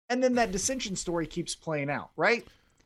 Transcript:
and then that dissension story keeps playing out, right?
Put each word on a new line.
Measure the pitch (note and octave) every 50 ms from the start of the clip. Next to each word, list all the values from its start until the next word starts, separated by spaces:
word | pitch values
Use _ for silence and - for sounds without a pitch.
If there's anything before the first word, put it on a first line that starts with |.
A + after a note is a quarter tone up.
| _ -
and | B3 B3+
then | C4 B3+ B3
that | B3 A#3 F#3
dissension | F#3 G3 - - - - - G#3+ F#3
story | - - F3+ E3+ E3+ D#3+
keeps | D#3 - F3 D#3 - -
playing | - - D#3+ D#3 D3 C#3 C#3+
out, | C#3+ A#2 F2+ - -
right? | - D#3+ G#3 A#3 A3+ - - _ _ _ _ _ _ _